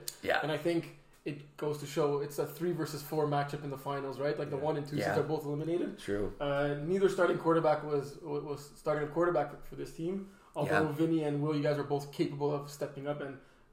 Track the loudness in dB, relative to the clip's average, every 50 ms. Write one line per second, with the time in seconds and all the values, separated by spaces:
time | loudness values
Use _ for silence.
0 | -6 -10 -10 -4 0 2 2 2 2 0 -2 0 0 2 2 0 0 -4 -12 -18
1 | -20 -20 -18 -10 -8 -8 -8 -8 -12 -14 -8 -4 -2 -2 -2 -4 -6 -4 0 2
2 | 2 4 2 2 -2 -2 -2 -4 -4 -4 -2 -2 -2 0 0 0 -2 -4 -4 -6
3 | -6 -2 0 2 2 4 2 2 0 0 -4 -6 -6 -6 -8 -6 -6 -4 -4 -4
4 | -4 -4 -4 0 0 0 0 0 -2 -2 -2 -2 0 0 0 0 -2 -2 -2 0
5 | 2 2 2 2 2 2 0 -2 -2 -2 -2 -2 0 0 0 0 0 -2 -6 -6
6 | -4 -2 0 0 0 -2 -2 -2 -2 0 2 2 2 0 0 -2 0 0 2 4
7 | 4 4 6 6 4 4 4 2 4 4 4 6 6 4 4 4 2 0 0 0
8 | 0 -2 -8 -10 -8 -4 -4 -4 -4 -6 -8 -8 -10 -16 -14 -4 0 0 0 2
9 | 0 0 2 2 4 4 4 2 2 0 -4 -12 -12 -12 -10 -8 -8 -8 -6 -4
10 | -4 -2 -2 -4 -6 -8 -14 -20 -18 -8 -2 0 2 2 4 4 2 2 2 2
11 | 2 4 4 2 2 2 0 0 0 0 0 2 2 2 2 2 0 0 -2 -2
12 | -2 -4 -2 -2 -2 0 0 -2 -2 0 0 -2 -4 -8 -8 -6 -6 -6 -6 -6
13 | -6 -4 -4 -4 -6 -8 -10 -12 -16 -20 -20 -20 -20 -14